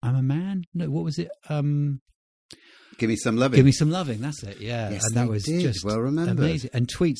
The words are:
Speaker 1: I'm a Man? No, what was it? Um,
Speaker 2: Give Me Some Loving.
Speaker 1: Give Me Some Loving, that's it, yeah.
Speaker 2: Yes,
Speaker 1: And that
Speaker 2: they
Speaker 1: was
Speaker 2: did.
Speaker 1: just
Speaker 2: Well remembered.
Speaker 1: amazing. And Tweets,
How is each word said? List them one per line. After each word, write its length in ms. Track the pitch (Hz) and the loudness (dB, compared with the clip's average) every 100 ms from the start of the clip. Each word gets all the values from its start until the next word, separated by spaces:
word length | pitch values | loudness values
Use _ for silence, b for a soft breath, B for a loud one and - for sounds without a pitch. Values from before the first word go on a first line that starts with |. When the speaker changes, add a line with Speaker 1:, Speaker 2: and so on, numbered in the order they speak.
Speaker 1:
I'm 100 | 123 | -2
a 80 | 131 | 0
Man? 400 | 131 151 190 190 170 | 2 0 -2 -4 -6
No, 160 | 170 156 | -6 -4
what 140 | 156 | -2
was 140 | 165 160 | -2 -4
it? 100 | 170 - - | -6 -10 -6
Um, 520 | 151 147 147 143 135 - _ _ _ _ B B B B - | -2 0 0 0 -4 -10 _ _ _ _ B B B B -2
Speaker 2:
Give 120 | 113 | 0
Me 60 | 107 | 0
Some 200 | 120 113 | 0 2
Loving. 200 | 131 127 | 6 8
Speaker 1:
Give 80 | 135 | 8
Me 60 | |
Some 180 | - 151 | 6 2
Loving, 300 | 180 147 107 | 0 -4 -4
that's 200 | 143 143 | -6 -8
it, 160 | 98 98 | -12 -12
yeah. 280 | 107 117 104 | -8 -4 -4
Speaker 2:
Yes, 140 | 98 | -2
Speaker 1:
And 120 | 110 120 | 0 0
that 80 | |
Speaker 2:
they 60 | 120 | 0
Speaker 1:
was 120 | 107 | 0
Speaker 2:
did. 160 | 135 175 | -2 0
Speaker 1:
just 240 | 156 101 | 0 -2
Speaker 2:
Well 160 | 104 107 | -2 -2
remembered. 380 | 127 156 175 170 | 0 0 0 2
Speaker 1:
amazing. 320 | 151 156 127 | 0 0 -2
And 160 | 120 120 | -2 -2
Tweets, 300 | - 175 | 0 0